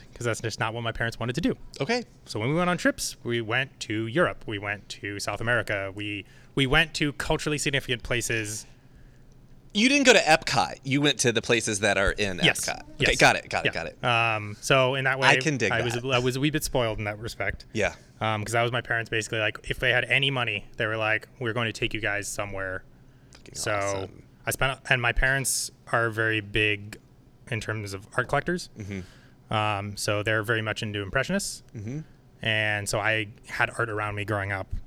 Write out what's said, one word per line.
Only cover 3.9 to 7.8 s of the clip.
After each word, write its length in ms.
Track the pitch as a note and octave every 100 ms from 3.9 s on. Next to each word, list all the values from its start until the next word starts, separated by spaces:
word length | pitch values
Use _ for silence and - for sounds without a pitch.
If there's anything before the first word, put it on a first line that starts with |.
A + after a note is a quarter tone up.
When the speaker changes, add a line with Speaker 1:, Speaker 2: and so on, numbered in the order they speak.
| A2 A2+
Speaker 1:
Europe. 360 | C3 C#3+ - -
We 100 | G#2
went 320 | G2+ G2+ -
to 300 | - G2+ G2+
South 220 | - G#2
America. 500 | A2+ A#2+ G2+ G#2 G2
We, 320 | F#2+ G#2 G2+ - - - -
we 100 | C3
went 280 | D3+ D#3+ -
to 180 | D3+
culturally 440 | - - D#3 D#3+ D3+
significant 420 | D3+ C#3